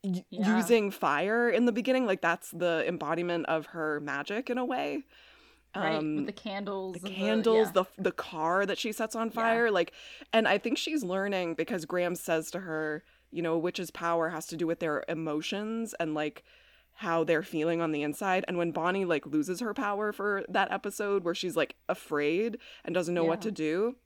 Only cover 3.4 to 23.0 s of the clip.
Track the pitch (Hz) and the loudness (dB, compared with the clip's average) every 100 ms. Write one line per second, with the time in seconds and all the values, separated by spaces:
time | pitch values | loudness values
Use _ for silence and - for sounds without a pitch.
3.4 | - 160 151 170 156 147 147 139 143 208 | 0 -2 -2 -6 -4 -2 -4 -6 -4 -6
4.4 | 262 247 254 262 294 294 - - - - | -2 -4 -2 -2 -2 -4 -8 -20 -20 -20
5.4 | - _ _ 190 165 160 156 151 139 202 | -20 _ _ -4 -2 0 -2 -2 -4 -6
6.4 | 220 196 202 196 190 185 190 190 202 220 | -6 -6 -4 -6 -6 -8 -8 -2 2 4
7.4 | 226 220 220 190 185 - 185 - - 170 | 6 6 6 4 0 -2 -2 -2 -8 -2
8.4 | 160 180 196 180 226 208 226 233 226 226 | 2 2 2 0 -4 -4 -4 -2 -4 0
9.4 | 226 233 233 190 175 - - - - 226 | 2 4 4 4 2 -2 -20 -20 2 4
10.4 | 214 202 233 269 - 311 185 190 196 190 | 4 2 2 -2 0 -2 0 0 0 0
11.4 | 175 160 165 185 156 180 175 175 - 165 | -2 -2 -2 -2 -2 0 0 -2 0 0
12.4 | 160 175 185 156 156 151 _ _ _ - | 0 -8 -4 -4 -2 -4 _ _ _ -4
13.4 | 165 165 170 180 170 - 170 170 160 165 | 0 2 0 -4 -8 -4 0 2 0 -2
14.4 | - 165 170 165 165 147 - 160 160 151 | -8 -4 -2 0 0 -2 -2 -4 -2 -4
15.4 | 170 202 214 226 226 - 165 151 151 - | -2 -4 -4 -4 -4 -4 -2 -2 -4 -6
16.4 | _ - - _ _ - 208 165 160 160 | _ -20 -20 _ _ -8 0 2 4 2
17.4 | - 165 156 170 165 151 147 147 196 185 | 2 -2 0 0 0 0 -2 -2 0 0
18.4 | - 175 170 156 165 190 185 151 143 151 | 0 0 0 0 0 2 2 0 2 0
19.4 | 147 180 233 214 208 202 214 208 202 196 | 0 -2 -4 -2 -2 -2 -2 -2 -2 -2
20.4 | - 196 196 196 208 - 208 202 170 175 | 0 0 0 0 -4 -4 0 0 0 -2
21.4 | 185 165 143 - - 185 - 147 147 170 | -2 0 0 -2 -4 -4 -2 0 2 2
22.4 | 233 220 - - - 180 | 0 -4 -14 -14 -4 -2